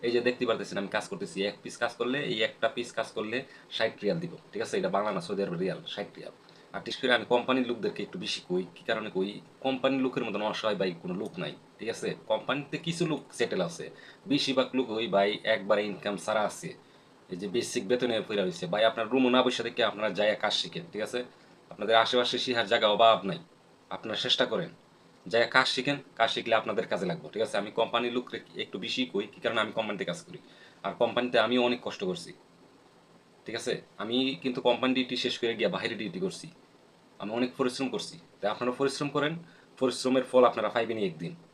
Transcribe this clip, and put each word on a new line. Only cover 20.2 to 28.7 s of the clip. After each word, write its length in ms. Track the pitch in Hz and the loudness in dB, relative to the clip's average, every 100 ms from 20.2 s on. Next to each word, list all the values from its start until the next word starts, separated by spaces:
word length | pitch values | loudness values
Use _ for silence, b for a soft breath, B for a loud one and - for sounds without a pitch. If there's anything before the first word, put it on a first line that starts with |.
| 104 101 | 2 2
কাজ 180 | 104 | 0
শিখেন। 300 | - 90 82 85 | 0 -4 -8 -10
ঠিক 80 | 104 | -8
আছে? 220 | 104 123 123 B B B - | -4 -6 -8 B B B -20
আপনাদের 260 | - 104 113 | -8 4 6
আশেপাশে 420 | 113 123 120 123 | 6 4 2 0
শিখার 300 | 127 117 104 | 0 0 2
জায়গা 200 | 113 107 | 4 4
অভাব 320 | 104 113 107 | 8 8 8
নাই, 160 | 95 85 - - - - _ | 2 -8 -10 -20 -20 -20 _
আপনারা 280 | 92 113 104 | -10 -6 -4
চেষ্টা 280 | 127 127 120 | 0 2 4
করেন, 240 | 107 82 - - _ - - - | 2 -4 -10 -20 _ -20 -18 0
যাইয়া 200 | 110 117 | 2 4
কাজ 200 | 131 127 | 4 4
শিখেন। 300 | - 127 139 - - | 0 0 -2 -6 0
কাজ 140 | 113 | 2
শিখলে 260 | 123 113 110 | 2 2 2
আপনাদের 320 | 113 107 95 | 2 -4 -2
কাজে 180 | 98 92 | -2 -2
লাগবে। 240 | 85 78 | -4 -8
ঠিক 80 | 104 | -4
আছে? 160 | 107 107 | -2 -2
আমি 140 | 104 | -2
কোম্পানির 420 | 110 113 117 120 | -2 0 0 0
লোকরে 260 | 120 123 110 - - | -2 -4 -12 -12 -10
একটু 240 | 107 | -8